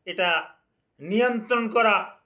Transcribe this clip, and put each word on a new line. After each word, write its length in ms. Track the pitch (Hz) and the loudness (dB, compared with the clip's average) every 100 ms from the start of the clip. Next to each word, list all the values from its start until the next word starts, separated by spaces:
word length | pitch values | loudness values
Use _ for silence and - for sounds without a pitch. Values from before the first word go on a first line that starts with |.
| - | -12
এটা 500 | 175 180 165 - - _ _ _ _ | -2 0 0 -4 -18 _ _ _ _
নিয়ন্ত্রণ 680 | 151 208 247 233 220 240 226 | -4 0 0 0 -2 -2 0
করা 500 | 226 220 196 - - | 2 4 2 -2 -16